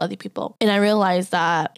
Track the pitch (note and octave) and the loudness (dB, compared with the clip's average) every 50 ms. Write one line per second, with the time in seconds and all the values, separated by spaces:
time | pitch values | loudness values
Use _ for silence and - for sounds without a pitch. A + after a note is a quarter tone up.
0 | - F3+ G3 - - G3 - - - - - _ - G#3 G3+ G3+ G3+ G#3 G#3+ G#3+ | -6 -6 -6 -10 -12 -12 -10 -8 -10 -10 -10 _ 0 0 2 4 4 4 4 2
1 | G3 F#3 F3+ F3+ F3+ - - F3+ E3 E3+ E3+ D#3+ D#3 - - | 2 2 2 0 -2 -2 -2 -2 0 0 0 0 -2 -2 0